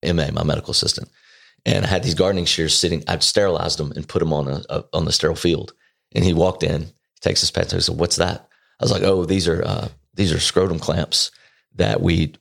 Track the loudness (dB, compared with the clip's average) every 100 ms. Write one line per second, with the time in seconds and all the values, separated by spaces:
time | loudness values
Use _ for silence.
0 | 0 0 0 -2 -2 -2 -2 -2 -2 -4
1 | -8 _ _ -20 -20 _ -2 0 2 0
2 | 0 0 2 2 -2 0 0 0 0 -2
3 | -2 0 2 2 2 0 -2 -4 -6 -6
4 | -6 -2 0 0 -2 -4 -6 -8 -4 -2
5 | 0 0 -2 0 0 0 -4 -16 _ _
6 | _ 0 2 4 2 2 -2 -2 -6 _
7 | _ _ -2 0 0 -2 -2 0 -2 0
8 | 0 0 0 -2 -12 _ _ _ -2 2
9 | 2 2 2 0 2 0 -2 -4 -6 -12
10 | _ -2 0 2 0 2 2 0 0 -2
11 | 0 -2 -2 _ _ _ _ 0 0 2
12 | 2 2 0 -4